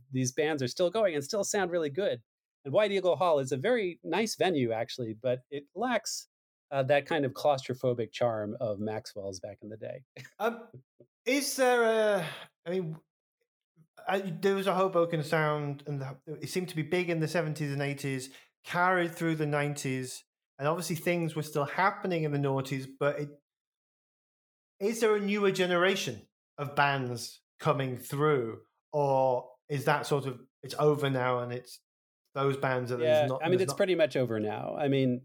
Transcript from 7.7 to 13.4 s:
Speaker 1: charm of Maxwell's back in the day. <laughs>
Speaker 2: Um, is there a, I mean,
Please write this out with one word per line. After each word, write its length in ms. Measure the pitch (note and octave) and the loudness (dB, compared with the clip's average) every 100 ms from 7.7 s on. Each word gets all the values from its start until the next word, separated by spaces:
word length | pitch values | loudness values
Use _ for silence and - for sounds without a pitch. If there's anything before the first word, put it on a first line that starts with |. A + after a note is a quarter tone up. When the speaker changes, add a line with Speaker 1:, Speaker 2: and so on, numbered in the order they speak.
| B2 B2+ A#2+ A2 | -4 -2 -2 -4
Speaker 1:
charm 440 | - A#2+ A2 G#2 G#2+ | -2 0 0 -4 -4
of 200 | A#2 G2+ | -4 -2
Maxwell's 600 | A2 G#2+ - G#2 G2 F#2+ | -4 -6 -8 -10 -10 -10
back 200 | G#2+ G2+ | -12 -14
in 60 | G#2 | -14
the 80 | A2 | -12
day. 260 | A#2+ - - - | -12 -12 -16 -20
<laughs> 220 | C3 - | -16 -4
Speaker 2:
Um, 200 | G#3+ A3+ - - _ _ - _ - | -4 -4 -12 -20 _ _ -20 _ -2
is 300 | C#4 C4 - | -2 -2 2
there 280 | B3+ B3 | 4 4
a, 420 | A3+ A3 G#3+ G3 D#3 - - _ E3+ | 4 4 4 2 -2 -10 -18 _ -6
I 20 | |
mean, 280 | F#3 E3 D#3+ _ _ _ _ | -4 -4 -8 _ _ _ _